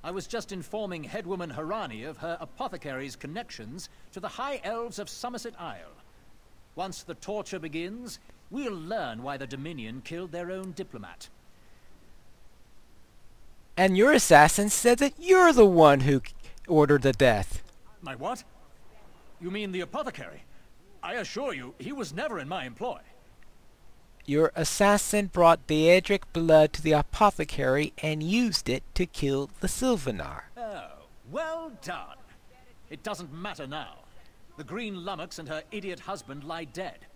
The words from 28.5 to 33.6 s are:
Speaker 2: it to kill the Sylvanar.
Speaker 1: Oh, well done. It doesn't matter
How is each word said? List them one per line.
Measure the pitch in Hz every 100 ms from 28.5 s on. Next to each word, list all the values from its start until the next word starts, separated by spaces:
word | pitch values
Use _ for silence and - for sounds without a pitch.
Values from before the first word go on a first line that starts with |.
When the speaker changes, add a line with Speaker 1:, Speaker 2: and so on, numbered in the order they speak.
| - -
Speaker 2:
it | 262 - -
to | 180
kill | - 139 135 139 -
the | 190
Sylvanar. | - 254 220 131 98 71 - - -
Speaker 1:
Oh, | 226 185 82 71 73 - 117
well | 208 320 330 330 233
done. | - 165 76 69 - - - - - - -
It | 156
doesn't | - 196 175
matter | 156 202 175